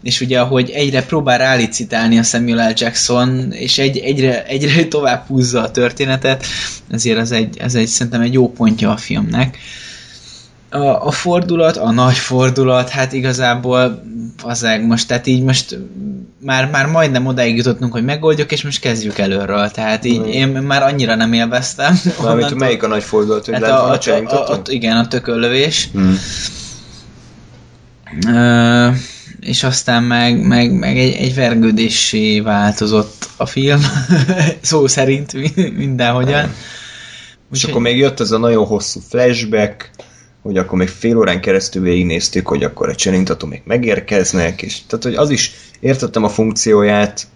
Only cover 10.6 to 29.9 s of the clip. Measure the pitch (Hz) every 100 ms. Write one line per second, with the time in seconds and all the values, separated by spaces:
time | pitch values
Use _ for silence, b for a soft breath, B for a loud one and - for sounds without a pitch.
10.6 | _ 139 139 127 147 143 180 175 180 170
11.6 | 160 160 113 117 127 127 - 127 131 131
12.6 | 131 127 123 139 131 135 131 127 123 120
13.6 | 123 127 127 110 113 113 113 - 117 120
14.6 | 117 110 113 113 - 120 131 127 131 131
15.6 | - - 127 64 131 - - _ 135 131
16.6 | 135 151 135 165 156 127 131 127 120 117
17.6 | 120 113 123 117 120 151 156 156 143 147
18.6 | 147 135 135 113 107 101 98 98 98 101
19.6 | 104 107 110 110 120 117 110 123 135 135
20.6 | 139 139 139 143 117 113 113 117 117 123
21.6 | 127 - 143 180 180 - 113 113 131 131
22.6 | 131 117 110 107 101 107 104 107 - 107
23.6 | 110 131 127 139 - - 113 - - 143
24.6 | 92 135 113 113 117 123 120 117 120 127
25.6 | 147 156 - 98 92 95 B B B B
26.6 | B B B B B B - - - -
27.6 | - - - - - 73 104 120 120 120
28.6 | 117 120 120 127 B B B - - 123
29.6 | 135 123 -